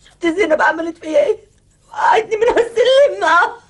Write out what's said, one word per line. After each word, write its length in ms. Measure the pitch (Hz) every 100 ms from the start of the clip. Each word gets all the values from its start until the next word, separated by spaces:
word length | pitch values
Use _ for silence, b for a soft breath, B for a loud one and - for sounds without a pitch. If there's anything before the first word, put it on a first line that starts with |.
| _
شفت 220 | _ 339
زينب 340 | 330 370 302
عملت 360 | - 320 330 330
فيا 280 | 320 311 -
إيه؟ 120 | 427 - _ _ _ _
وقعتني 460 | - 453 480 440 427
من 120 | 453
على 120 | - 466
السلم. 580 | - 494 523 571 381
آه. 340 | 349 330 427 -